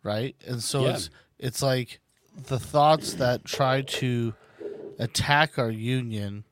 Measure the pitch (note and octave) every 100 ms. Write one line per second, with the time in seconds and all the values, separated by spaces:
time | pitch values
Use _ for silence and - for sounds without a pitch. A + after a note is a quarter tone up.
0 | G#2 G#2+ B2+ - - B2 A2 C#3+ C3 -
1 | D#2+ - _ _ B2+ - C#3 B2+ A#2+ -
2 | _ _ _ F3+ C3 B2+ - D3 D3+ D#3
3 | - E3 B2 B2 - - C3+ C3 C3 -
4 | B2+ A#2+ A#2 - _ - - - - -
5 | A#2+ - - D3 D#3 - A#2 A2 A#2 C3
6 | A#2+ G#2+ G2+ G2+ -